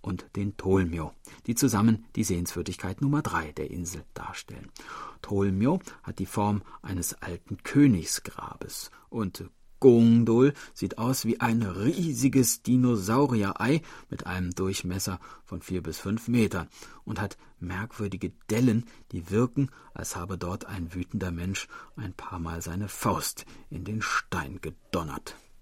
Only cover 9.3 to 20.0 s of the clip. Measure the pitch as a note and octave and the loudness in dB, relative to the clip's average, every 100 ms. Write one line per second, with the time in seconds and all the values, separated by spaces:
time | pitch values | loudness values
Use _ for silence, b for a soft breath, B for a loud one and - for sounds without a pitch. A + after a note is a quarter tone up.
9.3 | - F#2+ _ - - C3+ A#2 A#2 A#2 A2+ | -6 -16 _ -20 8 10 10 10 8 6
10.3 | A2+ C#3 C#3 B - F#2+ - A2+ C3 A2+ | 6 6 4 B -6 -6 -2 -2 0 0
11.3 | A2+ A#2+ A#2 G#2 F2+ A2+ G3 E3 B2 C3+ | 0 2 2 0 0 0 0 -2 2 4
12.3 | B2+ A#2+ - - B2+ B2+ A2+ F#2 A#2 C#3+ | 4 4 0 2 4 4 2 2 2 4
13.3 | A#2 G2 - B2 D#3 B B B - - | 2 0 0 2 2 B B B -10 -6
14.3 | F#2 F2+ F2+ F#2+ G2 F2+ F#2 - F2+ B | -4 -4 -2 -2 -2 -4 -4 -4 -6 B
15.3 | B - F#2+ - F#2 D#2+ D#2 G2 A2 - | B -12 -12 -6 -6 -4 -8 -4 -4 0
16.3 | A#2+ G#2 F#2+ D#2+ B B B - A2 G#2 | 2 2 0 -6 B B B -10 -6 -6
17.3 | - b b F2 F2+ A2+ - G#2 F#2+ F2+ | -8 b b -8 -6 -8 -6 -6 -4 -8
18.3 | - - G#2+ B2+ A2 B2 B B F#2+ E2 | -8 -4 2 4 4 -2 B B -10 -2
19.3 | G2+ B2 - C3+ B B - | 0 2 0 -2 B B -12